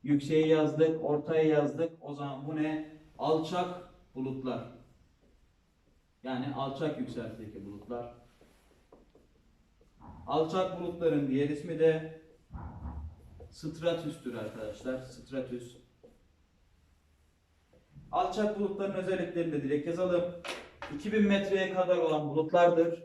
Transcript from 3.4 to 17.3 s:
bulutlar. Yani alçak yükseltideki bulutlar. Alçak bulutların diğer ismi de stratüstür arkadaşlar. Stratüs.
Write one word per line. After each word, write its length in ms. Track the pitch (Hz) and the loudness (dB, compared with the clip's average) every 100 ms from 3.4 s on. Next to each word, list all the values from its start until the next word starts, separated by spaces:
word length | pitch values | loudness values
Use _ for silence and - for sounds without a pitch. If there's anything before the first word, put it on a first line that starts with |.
| 160 180 180 - - - _ 127 | 2 -2 -2 -6 -14 -20 _ -8
bulutlar. 520 | 131 131 127 113 - - - _ _ _ _ _ _ _ _ _ _ _ _ _ | -6 -4 -6 -6 -8 -18 -20 _ _ _ _ _ _ _ _ _ _ _ _ _
Yani 320 | 127 127 143 131 | -6 -4 -4 -4
alçak 440 | 135 - 156 123 | -4 -2 -4 -2
yükseltideki 680 | 127 123 110 113 104 - 98 | -6 -6 -8 -10 -12 -12 -14
bulutlar. 500 | 101 - 120 120 - - _ - _ _ _ _ - _ _ _ _ _ _ _ _ _ _ - - - | -14 -10 -10 -10 -14 -20 _ -20 _ _ _ _ -20 _ _ _ _ _ _ _ _ _ _ -20 -16 -2
Alçak 540 | 147 160 185 180 175 | 0 2 2 0 -2
bulutların 460 | 170 - 165 151 135 | -6 0 2 4 2
diğer 220 | 131 143 | 2 2
ismi 300 | 151 170 156 | -2 -4 4
de 420 | 160 156 156 - - - _ - - - - - - - - - - | 4 4 -2 -14 -20 -20 _ -14 -14 -12 -10 -10 -12 -16 -20 -20 -20
stratüstür 880 | - 156 - 170 165 151 - 123 110 | -12 -10 -2 0 0 -4 -8 -8 -8
arkadaşlar. 600 | 107 113 107 104 127 127 | -8 -8 -10 -8 -6 -6
Stratüs. 800 | - - - 131 123 123 - - - _ - _ _ _ _ _ _ _ _ _ _ _ _ | -8 -18 -10 -8 -6 -8 -12 -20 -20 _ -20 _ _ _ _ _ _ _ _ _ _ _ _